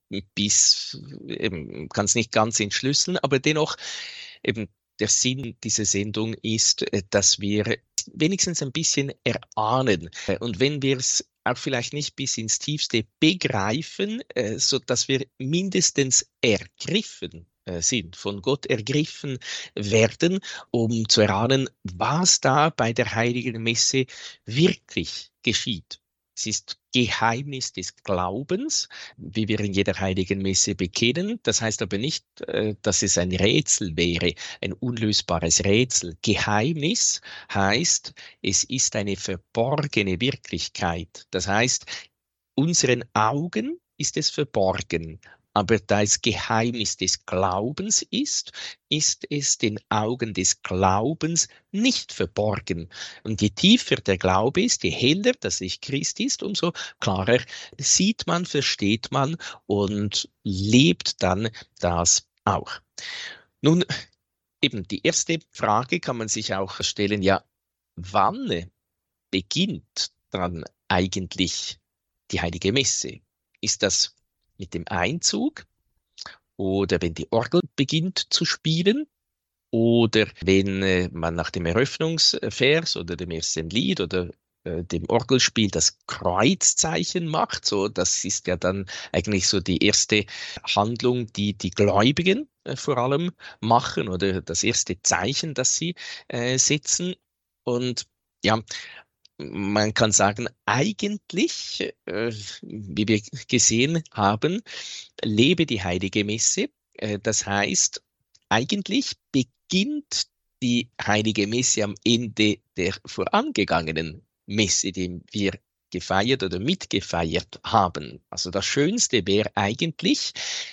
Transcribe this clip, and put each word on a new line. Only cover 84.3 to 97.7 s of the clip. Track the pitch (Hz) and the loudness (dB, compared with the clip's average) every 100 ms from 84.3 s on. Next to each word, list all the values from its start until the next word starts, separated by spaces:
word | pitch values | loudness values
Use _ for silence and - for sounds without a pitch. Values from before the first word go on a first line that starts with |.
| - _ _ | -8 _ _
äh, | - 82 | -8 -6
dem | 87 85 85 | -4 -4 0
Orgelspiel | 120 120 131 - - 107 | 0 4 2 2 2 2
das | - - - - | 2 0 -2 -12
Kreuzzeichen | - - 90 120 190 - - 165 160 180 185 170 | -4 0 4 4 4 2 2 0 0 -2 -4 -2
macht, | 156 - - | -2 -2 -2
so, | - 101 98 | -2 0 0
das | 107 87 - | 0 0 0
ist | 90 - - | -2 -4 -2
ja | 90 | -2
dann | 90 98 95 - - | 0 -2 -4 -10 -4
eigentlich | 85 92 101 - | -2 0 0 2
so | 101 | 0
die | 87 90 | 2 4
erste | 101 101 - 107 98 - - - | 4 4 4 2 2 -6 -12 -10
Handlung, | - - 104 120 123 123 113 | -2 0 0 2 0 0 -2
die | - 104 | -2 -2
die | 98 92 | -2 -4
Gläubigen, | - 101 98 113 139 175 208 302 _ | 2 4 6 6 4 2 2 -2 _
äh, | - 135 | -10 -8
vor | - 127 | -2 -2
allem | 123 143 175 - - - | 0 0 -2 -6 -14 -6
machen | 110 117 - - 107 | 4 4 4 -4 -2
oder | 92 98 92 | 0 0 0
das | - 85 | -2 -2
erste | 101 113 - 90 | 0 0 -2 -2
Zeichen, | - 82 98 139 160 | 0 0 0 -2 -4
das | 143 - - | -2 0 0
sie, | 165 175 - - - | -2 -6 -10 -14 -8
äh, | 120 120 131 | -4 0 2
setzen. | - 147 - - 175 180 _ _ _ _ | 2 2 0 -2 -2 -8 _ _ _ _
Und | - | -2